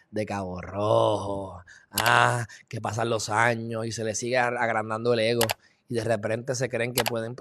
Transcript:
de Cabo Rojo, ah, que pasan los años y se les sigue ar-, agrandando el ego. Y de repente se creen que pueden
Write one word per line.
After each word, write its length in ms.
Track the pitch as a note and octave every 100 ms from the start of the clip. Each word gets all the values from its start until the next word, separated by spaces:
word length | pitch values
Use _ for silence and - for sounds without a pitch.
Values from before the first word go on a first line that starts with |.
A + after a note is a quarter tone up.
| _
de 140 | G#2+ G#2
Cabo 360 | G2+ F#2+ F2
Rojo, 1000 | - G2 G#2+ A#2 A2+ G#2 G2+ G2 F#2+ F2 - - _
ah, 540 | - A#2 A#2+ A#2+ A#2+ A2+ - -
que 140 | B2
pasan 280 | A2 G#2+ A#2
los 200 | A2+ -
años 560 | G#2+ A#2+ A#2 A#2 A2+ A2+
y 60 |
se 120 | A2
les 160 | A2 G#2
sigue 180 | A#2+ B2
ar-, 200 | B2 A#2+
agrandando 560 | A#2 A2+ A2 A2 A#2+
el 60 | A#2
ego. 240 | A2 A#2+ A#2 - _ _ -
Y 60 | A#2+
de 80 |
repente 520 | A2+ A2 G#2+ A#2 B2 B2
se 140 | B2
creen 240 | A#2 A#2
que 100 | A#2+
pueden 320 | A2+ A#2 A2+ B2+